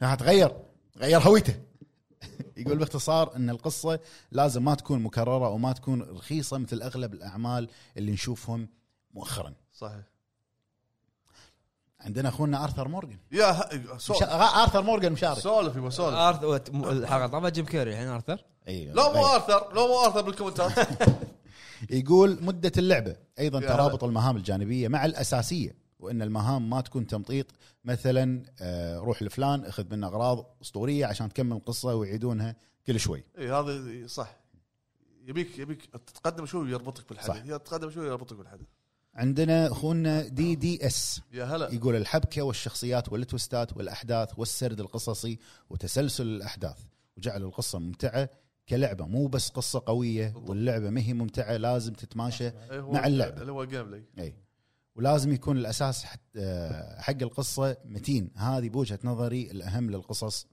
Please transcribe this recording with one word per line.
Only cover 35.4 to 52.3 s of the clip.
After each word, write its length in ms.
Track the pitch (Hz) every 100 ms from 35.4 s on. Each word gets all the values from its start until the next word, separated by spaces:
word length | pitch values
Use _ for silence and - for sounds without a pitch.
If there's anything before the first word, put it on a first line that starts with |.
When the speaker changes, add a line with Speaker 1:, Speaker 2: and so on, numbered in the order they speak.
| 175 160
Speaker 2:
يبيك 260 | 143 151 -
تتقدم 600 | 120 - - 165 165 151
شوي 160 | 180
ويربطك 460 | 143 123 123 127 -
بالحدث. 180 | 120 -
Speaker 1:
صح. 180 | 107 127
Speaker 2:
يا 120 | 147
تتقدم 340 | - 165 156
شوي 160 | 156 151
ويربطك 280 | 127 123 107
بالحدث. 300 | 92 95 - _ _ _ _ -
Speaker 1:
عندنا 560 | 120 139 160 165 160
أخونا 560 | - 151 165 160 156 151
دي 280 | 131 165 165
دي 320 | 165 175 139
إس. 340 | - - - -
Speaker 2:
يا 140 | 120 123
هلا. 280 | 160 151
Speaker 1:
يقول: 220 | 120 123 113
الحبكة 460 | 101 160 - -
والشخصيات 680 | 139 113 - - 120 123 -
والتويستات 680 | 107 127 131 - 123 117 -
والأحداث 520 | 98 98 117 117 110 -
والسرد 420 | 113 - 127 107
القصصي 600 | 98 113 - 107 117 113 - - -
وتسلسل 560 | 92 110 - 143 - 120
الأحداث، 520 | 107 101 - 92 65 - _ _ -
وجعل 260 | 98 101
القصة 360 | 95 - - 98
ممتعة 500 | 85 90 131 123 139 - _ _ -
كلعبة، 360 | 120 131 98 82
مو 220 | 117 139
بس 220 | 131 -
قصة 340 | - - 131 -
قوية 400 | 117 120 110 110
Speaker 2:
بالضبط. 220 | 110 113
Speaker 1:
واللعبة 400 | 98 120 113 104
ما 120 | 117
هي 120 | 117
ممتعة، 440 | 120 117 - 107 113
لازم 360 | 113 123 113
تتماشى 540 | 107 - 113 117